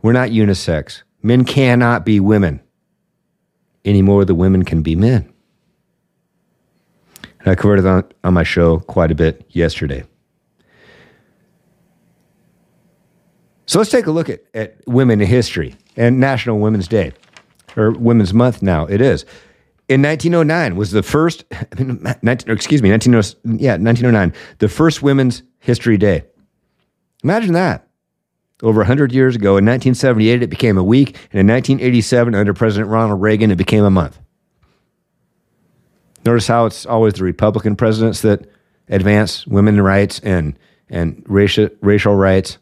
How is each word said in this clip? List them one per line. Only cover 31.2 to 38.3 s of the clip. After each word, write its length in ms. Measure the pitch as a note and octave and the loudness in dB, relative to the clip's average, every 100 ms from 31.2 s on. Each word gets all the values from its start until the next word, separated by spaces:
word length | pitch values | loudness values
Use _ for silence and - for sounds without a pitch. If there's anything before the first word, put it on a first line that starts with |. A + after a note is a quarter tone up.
| - | -8
and 60 | G2+ | 0
in 60 | G2 | 2
nineteen 360 | A#2+ C3 C3+ | 2 0 -2
eighty-seven, 520 | B2+ B2 G#2 B2 A#2+ | 0 0 0 0 0
under 200 | G2+ G#2 | 0 -2
President 360 | F#2 A2+ G2+ G#2 | 0 -2 -2 -2
Ronald 320 | A2 A2+ G2+ | -2 -2 0
Reagan, 300 | G#2+ G#2+ A2 | 0 2 0
it 60 | F2+ | 0
became 260 | F#2+ A2 | 0 2
a 60 | G#2 | 2
month. 280 | F#2 D#2 - - _ _ _ _ _ _ _ _ _ _ _ _ _ _ _ _ _ _ _ | 2 -2 -8 -20 _ _ _ _ _ _ _ _ _ _ _ _ _ _ _ _ _ _ _
Notice 240 | - A#2 - | 0 0 2
how 180 | A#2 A2+ | 0 0
it's 200 | - - | -4 -6
always 300 | A#2 A2 F#2+ | 0 0 0
the 100 | F#2 | -6
Republican 500 | E2+ G#2+ G#2 G#2+ G2+ | -2 -2 0 -4 -2
presidents 460 | A2+ A2 A2+ - | -2 0 -2 -2
that 280 | A2 | -2